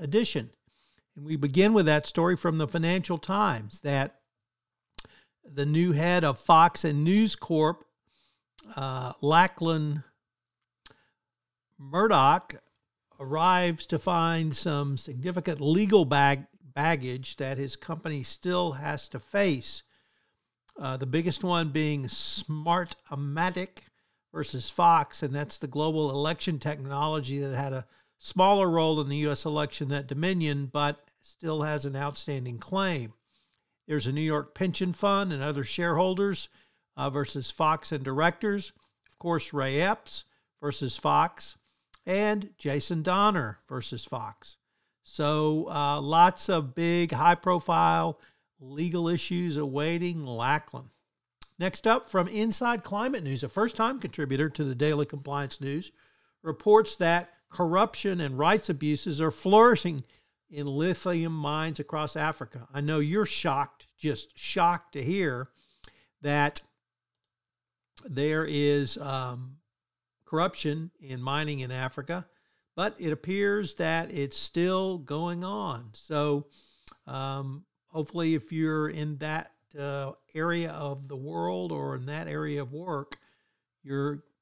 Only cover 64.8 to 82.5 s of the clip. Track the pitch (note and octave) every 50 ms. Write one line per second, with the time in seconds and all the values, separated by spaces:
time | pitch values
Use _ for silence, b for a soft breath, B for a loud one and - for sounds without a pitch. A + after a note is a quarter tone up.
64.8 | - _ - C#3+ B2+ A#2+ F3+ G3+ F#3 D3+ B2+ A#2+ C3 - B B B B B B
65.8 | B B B B B B B _ - C#3+ C#3+ D3 D3 D3 - - - _ _ _
66.8 | _ _ _ _ _ _ _ _ _ _ _ _ _ _ _ _ _ _ _ _
67.8 | _ _ _ - - A#3+ D3 B2+ C#3+ D3+ D#3 D#3 D#3+ D3+ D3+ C#3+ D3 C#3+ C#3+ C#3+
68.8 | C#3+ B2 - A#3 C#3 C#3+ C3+ C3 B2+ B2+ B2 B2 B2+ B2+ C3+ D3+ _ _ _ _
69.8 | _ _ _ _ _ _ _ _ _ _ - D#3 F3 F#3+ - - - D#3 D3 D#3+
70.8 | D#3+ E3+ _ _ - C3+ C3 B2+ B2 C3 C#3 D3 D#3 D3+ D3 C#3 C3 B2 B2+ B2+
71.8 | C3 C3 - - C3+ C#3 E3+ F3+ F3+ - _ _ _ _ _ _ _ _ _ -
72.8 | F3+ G#3+ - - F3+ D#3+ D3+ D3 - F3 F#3+ G3 G3+ G3+ G3+ G#3 G#3 - - -
73.8 | E3+ D#3+ D#3+ E3 E3+ E3+ G#3 E3 C#3 C#3 - - - - - F3 E3+ F3+ F#3 F#3
74.8 | F#3+ F#3+ F#3 F3 C#3+ C3 C#3+ D3+ E3 F3 F3 F3 F3+ F#3 G3+ G#3+ G3+ F3+ C3+ A2+
75.8 | A#2+ A2+ G#2+ - - - D#3 D3 D3 D3+ D3 C#3+ D3 B B B B B B B
76.8 | B B B B B - C3 C3+ C3+ C3+ C3+ C3+ C#3 C3+ C3+ D3 F3+ _ _ _
77.8 | _ _ _ D#3+ D3+ D3 - E3+ E3 D#3+ D#3+ D3+ - - E3+ D#3 D#3+ D#3 D#3 D#3
78.8 | D3+ D3+ D#3 D#3 D3+ D3+ D3+ C#3 D3+ D3+ D#3 D#3+ D#3+ - _ _ _ _ _ D3
79.8 | C#3+ C#3+ C#3 C#3 C#3 C3+ C#3 _ _ _ _ D#3 D#3 E3+ E3+ E3+ E3+ E3 D3+ D3+
80.8 | D3 C#3+ C#3 C3+ C#3 C3+ C#3+ C3 C3+ C#3+ D#3+ E3+ E3+ F3 F#3 F#3 F3+ F3 D#3+ C#3+
81.8 | C#3 C#3 C3+ C3 B2 C3 D3 D#3 E3 D#3+ D3+ D3+ D#3 D3+